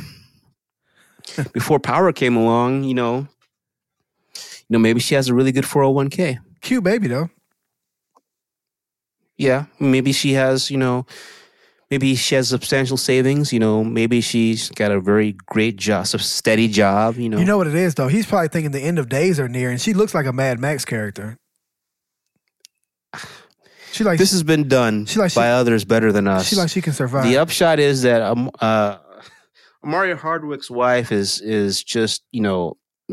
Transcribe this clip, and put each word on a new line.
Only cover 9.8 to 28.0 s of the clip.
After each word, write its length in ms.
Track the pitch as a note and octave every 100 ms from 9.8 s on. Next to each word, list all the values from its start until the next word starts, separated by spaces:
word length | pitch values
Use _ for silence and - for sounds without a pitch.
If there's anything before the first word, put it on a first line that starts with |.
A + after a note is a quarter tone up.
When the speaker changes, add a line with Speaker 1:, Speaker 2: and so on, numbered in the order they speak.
Speaker 1:
maybe 320 | C#3 C3 C3+
she 220 | C3+ C#3+
has, 360 | C3+ C3 C3 -
you 60 | C3+
know, 300 | C3 B2 B2 - - - _ _ _ _ -
maybe 240 | C#3 C3+
she 200 | B2+ -
has 140 | C3+ B2
substantial 480 | B2+ - C3+ B2+ C3
savings, 540 | - C3 C3 C#3+ D3
you 60 | A#2+
know, 240 | A2 A2
maybe 380 | A2 A2+ A2+ A#2+
she's 480 | A2+ A#2 A2+ A2 -
got 220 | - G#2
a 80 | G2+
very 320 | F#2+ G#2+ G#2+ F#2+ -
great 300 | A2 A2 G2+
job, 300 | G#2+ G2 F#2
sub-, 140 | G#2+
steady 480 | - - A#2 A2 A2+
job, 480 | G#2 G2 G2+ A2 A#2+
you 120 | A#2
know. 80 | G#2+
Speaker 2:
You 60 |
know 120 | F#3 G#3
what 100 | D#3+
it 80 |
is, 200 | D#3+ F3+
though? 140 | D3+ C3
He's 180 | G3+ G#3+
probably 220 | G3+ D#3+
thinking 240 | E3+ D3+
the 80 | C#3
end 180 | D3 E3+
of 100 | A#2+
days 320 | C3+ F3+ D3+
are 80 | B2+
near, 220 | B2 B2
and 100 | B2
she 140 | A3
looks 200 | F#3+ G#3+
like 120 | E3+ C3
a 60 |
Mad 280 | B2+ C3+ A#2+
Max 240 | C#3 C#3+
character. 540 | - A2+ G#2 G2+ G#2+ A#2+ _ _ _ _ _ _ _ _ _ _ _ _ - _ _ _ - - - - _ _ _ _ -
She 100 | -
like 160 | G#3+ D#3+
Speaker 1:
This 140 | F#3+
has 100 | F#3
been 240 | D#3 D#3+ C#3
done 400 | C3 A2+ G#2+ G#2+
Speaker 2:
she 140 | G#3
like 100 | F#3
she 60 | A#2
Speaker 1:
by 140 | A#2+
others 340 | B2 A#2+ A2+
better 260 | G2 A2+ A2
than 160 | G2+ G2
us. 220 | F#2+ F#2
Speaker 2:
she 80 | G3
like 120 | E3+
she 120 | F#3+
can 100 | E3
survive. 320 | C#3 E3+ C3+
Speaker 1:
The 140 | A#2+ C3
upshot 400 | E3 - E3+ D3+
is 240 | C#3+ C3+